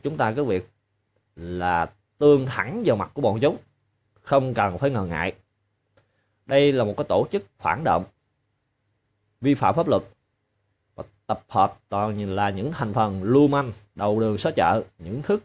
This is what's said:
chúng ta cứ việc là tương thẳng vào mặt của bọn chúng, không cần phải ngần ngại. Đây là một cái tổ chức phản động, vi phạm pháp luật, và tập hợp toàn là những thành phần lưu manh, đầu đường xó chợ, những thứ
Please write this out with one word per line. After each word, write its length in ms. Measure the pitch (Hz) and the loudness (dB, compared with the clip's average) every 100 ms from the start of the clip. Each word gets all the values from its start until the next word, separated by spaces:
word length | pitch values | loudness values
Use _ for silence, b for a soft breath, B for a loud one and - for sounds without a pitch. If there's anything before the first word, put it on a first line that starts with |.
chúng 140 | 143 151 | -6 -2
ta 160 | 113 117 | -2 0
cứ 80 | |
việc 260 | 135 92 - _ _ _ _ _ _ - | -2 -2 -4 _ _ _ _ _ _ -16
là 560 | 85 90 90 85 80 - _ - | -10 -4 0 0 -2 -8 _ 2
tương 280 | 147 143 131 | 4 4 2
thẳng 380 | 120 98 214 185 | -4 -6 -2 -2
vào 100 | 107 | 0
mặt 160 | 92 | -4
của 80 | - | -2
bọn 180 | 120 107 | -2 0
chúng, 180 | 143 - - _ _ _ _ _ | 0 -2 -10 _ _ _ _ _
không 320 | - 139 131 | 0 0 2
cần 240 | 117 101 87 | 0 -2 0
phải 120 | 139 | -2
ngần 200 | 123 92 | -2 -4
ngại. 240 | 82 90 - _ _ _ _ _ _ _ _ _ _ - | -4 -4 -6 _ _ _ _ _ _ _ _ _ _ 0
Đây 260 | 139 143 | 2 4
là 120 | 131 | 2
một 100 | 104 98 | 0 -2
cái 80 | - | 0
tổ 180 | 95 143 | 0 0
chức 120 | 202 - _ | -4 -8 _
phản 260 | - 101 | -2 0
động, 200 | 95 87 95 _ _ _ _ _ _ _ _ _ _ _ _ _ | 0 0 -2 _ _ _ _ _ _ _ _ _ _ _ _ _
vi 140 | 131 139 | 0 2
phạm 200 | 104 123 | 2 2
pháp 120 | 156 | 2
luật, 160 | 101 - _ _ _ _ _ _ _ _ - | 0 -2 _ _ _ _ _ _ _ _ -20
và 80 | - _ - | -20 _ -8
tập 140 | 107 - | -8 -2
hợp 320 | 101 98 - _ | 2 2 0 _
toàn 460 | 101 107 104 101 95 | -4 -4 -4 -4 -2
là 140 | 101 | -2
những 220 | 98 123 | -2 -6
thành 220 | 170 113 | -4 -2
phần 300 | 107 107 95 | 0 0 -2
lưu 240 | 95 135 147 | 2 4 4
manh, 240 | 143 131 104 _ - | 2 -2 -10 _ -4
đầu 240 | 104 107 | -2 0
đường 180 | 110 101 | 0 0
xó 140 | 170 | -2
chợ, 320 | - 85 107 - _ | 2 2 2 -2 _
những 220 | 82 120 | -12 -8
thứ 160 | - 214 | -2 -2